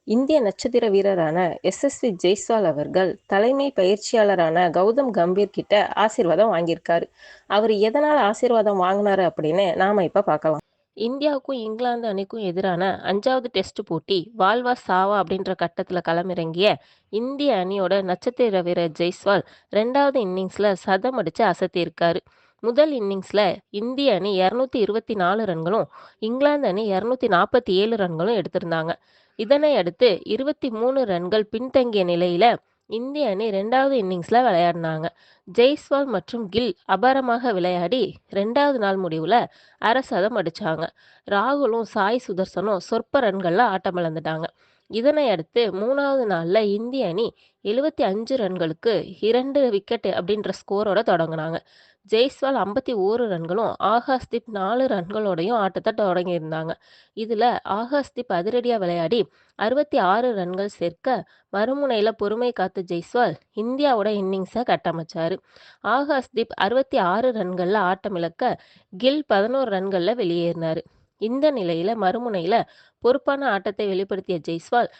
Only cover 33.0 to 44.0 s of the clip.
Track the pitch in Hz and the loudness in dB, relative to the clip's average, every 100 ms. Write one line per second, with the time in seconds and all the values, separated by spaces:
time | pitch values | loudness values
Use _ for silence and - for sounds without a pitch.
33 | 262 294 254 190 226 196 214 262 277 269 | -6 -4 -2 -2 -2 -4 0 2 2 0
34 | 185 180 165 233 254 170 175 170 160 156 | 0 -4 0 2 4 4 2 0 -4 -4
35 | 160 - _ _ - 180 254 294 - 277 | -6 -10 _ _ -4 2 4 2 -2 -2
36 | 269 196 - 240 202 208 240 - - 190 | 0 -4 -4 -8 -4 -2 -2 -4 -2 2
37 | 247 269 254 233 247 185 180 180 175 254 | 2 2 0 -2 0 0 0 0 -2 -2
38 | 190 - _ 196 214 254 285 254 196 196 | -2 -6 _ -4 -2 2 2 2 0 0
39 | 175 160 160 233 185 - _ _ 214 233 | -2 -4 2 2 0 -6 _ _ 0 0
40 | - 202 208 233 170 - 208 160 165 - | 0 0 0 0 -4 -4 -4 -4 -6 -10
41 | _ _ - 202 233 285 254 233 208 214 | _ _ -4 0 0 0 0 0 -2 -2
42 | 196 247 - 180 190 - 202 190 - 226 | 0 0 -2 -4 -4 -4 -2 -2 -2 -4
43 | - 285 226 190 180 185 240 185 196 180 | 0 0 2 0 0 2 2 0 -2 -2